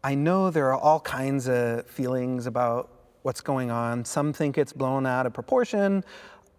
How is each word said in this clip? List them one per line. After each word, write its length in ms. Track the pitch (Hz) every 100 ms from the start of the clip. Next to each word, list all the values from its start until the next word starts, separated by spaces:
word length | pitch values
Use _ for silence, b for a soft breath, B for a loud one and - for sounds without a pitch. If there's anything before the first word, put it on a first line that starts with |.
I 100 | 135
know 360 | 139 151 190 190
there 160 | 160 135
are 60 | 131
all 220 | 147 156
kinds 480 | - 127 135 139 127
of 380 | 123 120 117 -
feelings 600 | - 127 127 123 127 120
about 440 | 120 120 117 - - _ _
what's 180 | 131 127
going 300 | - 135 123
on. 340 | 117 120 120
Some 280 | 117 - 147
think 260 | 143 147 135
it's 140 | 139
blown 340 | - 135 135 131
out 200 | 127 127
of 60 |
proportion. 720 | 117 120 262 240 208 202 196 B B B B B